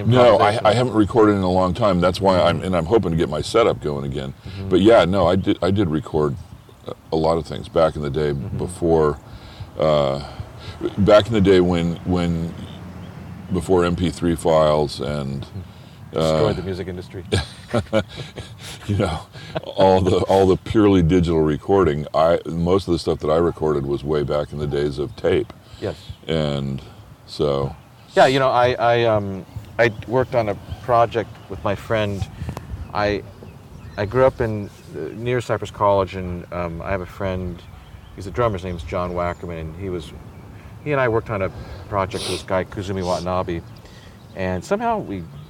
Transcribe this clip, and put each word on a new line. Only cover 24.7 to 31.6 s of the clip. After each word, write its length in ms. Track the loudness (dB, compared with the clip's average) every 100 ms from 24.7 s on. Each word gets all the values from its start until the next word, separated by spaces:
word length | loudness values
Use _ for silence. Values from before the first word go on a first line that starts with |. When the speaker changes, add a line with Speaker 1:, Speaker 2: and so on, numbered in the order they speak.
| -2 -2 -4
Speaker 1:
of 180 | -8 -2
tape. 380 | 0 0 -2 -10 -20 -10
Speaker 2:
Yes. 160 | -8 -10 -16 -14 -4
Speaker 1:
And 540 | -2 -2 -2 -6 -8 -12 -20 -20 -20 -16
so 480 | -4 -2 0 -4 -8 -20 -20 -4 4
Speaker 2:
Yeah, 100 | 4
you 140 | 4
know, 100 | 2
I, 240 | 4 2
I, 300 | 2 2 4
um, 420 | 2 2 -2 -8 -10 -14 -10 0
I 140 | 0 0 -2
worked 260 | -2 0
on 160 | 0 -2
a 60 | -4 -8 -10
project 480 | 0 2 4 0 -4 -10 -14
with 120 | -6